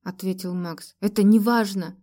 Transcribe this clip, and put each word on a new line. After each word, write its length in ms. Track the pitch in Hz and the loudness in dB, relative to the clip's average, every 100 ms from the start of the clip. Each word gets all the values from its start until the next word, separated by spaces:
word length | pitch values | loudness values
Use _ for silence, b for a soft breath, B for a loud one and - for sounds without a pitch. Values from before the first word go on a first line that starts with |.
ответил 500 | - 185 185 185 185 | -14 -10 -8 -8 -8
Макс. 420 | 180 175 160 - _ | -8 -8 -12 -18 _
«Это 240 | 208 208 | -4 2
неважно». 720 | 202 220 208 240 208 190 165 - | 6 6 4 0 0 -4 -10 -14